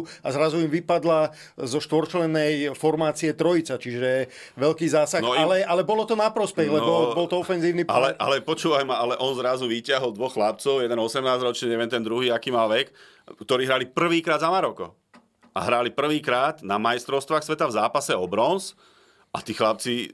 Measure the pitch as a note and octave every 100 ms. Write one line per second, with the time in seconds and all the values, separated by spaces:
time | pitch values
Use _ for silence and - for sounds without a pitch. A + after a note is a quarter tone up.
0 | E3 - C#3 C#3 D#3 E3 D#3+ D#3+ E3+ E3+
1 | E3 D#3+ D3+ - - - C3 C#3+ - D3+
2 | D#3+ F3+ D#3+ D#3+ D3+ D3+ C#3+ C3+ D#3 D#3
3 | D#3 D3 D#3+ D3+ E3 F3 D#3+ B2+ B2 A#2+
4 | B2+ C3 B2+ - - - C#3+ D#3 D#3+ D3+
5 | D3 F3+ A#2 C3 D#3+ F#3+ F#3 F3 F3+ A3
6 | A3 A3 G#3+ A3 G3 - D3 D3+ - -
7 | A#2+ A#2 E3+ F3+ F3 F3+ E3+ F3 E3+ B2
8 | C3+ - G#2+ C3+ D3+ D#3+ E3 D3 C3+ A#2
9 | A#2+ B2 C3 B2+ B2 B2+ B2+ A#2 A#2 C3+
10 | B2+ G#2 A2+ A#2 G#2+ G#2+ C#3 C#3 A#2+ A#2+
11 | A2+ C#3 C3 B2+ B2 A#2+ B2 A#2 A#2 A#2+
12 | A2 A#2 B2+ A#2 C3+ A#2+ A2+ A2+ C#3+ -
13 | - - - - - B2+ C3 C3 B2+ -
14 | E3+ E3+ E3 D3+ D#3+ F#3+ C#3+ G2+ F2 -
15 | _ - _ _ _ F#2 F2+ A#2+ A#2+ B2
16 | D3 D3+ - B2 C#3+ D#3 F#2+ G#2 A2+ A#2+
17 | B2 C#3 C3 D#3 - D3+ D#3 G#2+ A2+ C#3+
18 | - A2 F2+ G2+ B2+ F#3+ F#3+ - - _
19 | _ _ _ - - G#2+ A2 G#2+ B2+ A#2+
20 | G2+